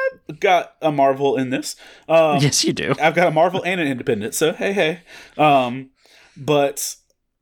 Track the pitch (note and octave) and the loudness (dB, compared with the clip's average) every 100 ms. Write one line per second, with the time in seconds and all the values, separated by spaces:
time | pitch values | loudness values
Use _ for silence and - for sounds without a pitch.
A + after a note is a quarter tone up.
0 | C5+ C5 - D3+ G3 F3 - - D#3 D3 | -4 -6 -18 -4 0 0 0 -4 -2 2
1 | C3+ C3+ C#3 B2+ C3 C3+ - - - - | 2 2 0 0 -2 -4 -8 -12 -18 -16
2 | - E3 D#3+ C#3+ C#3 - E3 - D2+ C#3 | 0 2 4 2 2 0 -2 -2 -2 0
3 | D#3 D#3 F3 D#3 F3 F#3 E3+ F#3 D3 B2 | 0 2 2 2 2 0 -4 -4 -4 -4
4 | - G#2+ G#2+ - D#3 - G3 G3 D#3 E3+ | -4 -4 -4 -2 -2 -2 -4 0 -2 -4
5 | _ - - - D3+ C#3 B2 B2+ C3 _ | _ -20 -12 0 4 4 2 -6 -14 _
6 | _ _ _ - C3+ D3 C#3 - - - | _ _ _ -10 0 2 0 -2 -10 -12
7 | _ _ _ _ | _ _ _ _